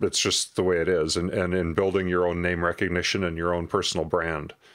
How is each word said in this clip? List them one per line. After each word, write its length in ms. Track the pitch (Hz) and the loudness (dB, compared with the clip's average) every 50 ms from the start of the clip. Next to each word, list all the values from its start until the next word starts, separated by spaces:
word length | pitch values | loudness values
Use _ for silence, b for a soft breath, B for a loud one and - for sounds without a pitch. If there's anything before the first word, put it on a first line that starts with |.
it's 200 | - 98 - - | -2 -2 0 0
just 340 | - 101 90 - - - - | 0 0 0 0 -2 -4 -2
the 60 | - 185 | 0 2
way 160 | 92 90 85 | 2 2 2
it 80 | 80 85 | 2 2
is. 280 | 92 85 78 80 76 | 2 2 2 0 0
And, 140 | 87 85 92 | -2 -2 -2
and 240 | - 113 90 87 87 | 0 -2 0 0 0
in 200 | 92 87 85 82 | 0 0 0 2
building 340 | 90 98 95 92 98 92 90 | 2 2 2 2 0 0 2
your 180 | 90 90 90 | 2 2 2
own 160 | 87 85 87 87 | 2 0 0 0
name 220 | 87 90 85 85 | 0 0 2 0
recognition 600 | 87 85 - 104 92 87 87 85 - - 98 95 | 0 0 0 -2 -2 0 0 0 0 -2 0 -2
and 120 | 85 82 | -2 -2
your 180 | 82 85 87 87 | -2 -2 0 0
own 120 | 87 85 | -2 -2
personal 380 | 82 - 101 90 - - 87 78 | -2 -2 -2 0 0 -2 -2 -2
brand. 500 | 80 78 87 82 82 82 76 73 - - _ B B B | 0 0 0 0 0 -4 -4 -6 -8 -14 _ B B B